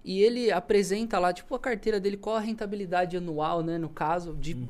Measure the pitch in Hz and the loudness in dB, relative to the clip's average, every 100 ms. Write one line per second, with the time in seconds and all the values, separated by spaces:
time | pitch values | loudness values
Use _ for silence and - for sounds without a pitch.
0 | - 190 214 240 233 180 - 202 180 202 | -4 4 4 4 2 2 4 2 2 0
1 | 226 190 180 180 - 254 254 220 220 208 | 0 2 2 0 -4 -6 -4 -2 0 0
2 | 196 202 214 220 220 220 208 208 185 180 | 0 -2 -2 -2 -2 -4 -6 -6 -2 0
3 | 180 180 175 156 156 170 165 170 156 - | 2 0 -4 -2 0 0 0 -2 -4 -2
4 | 151 175 170 151 143 123 120 | 0 0 -2 -4 -4 -4 -4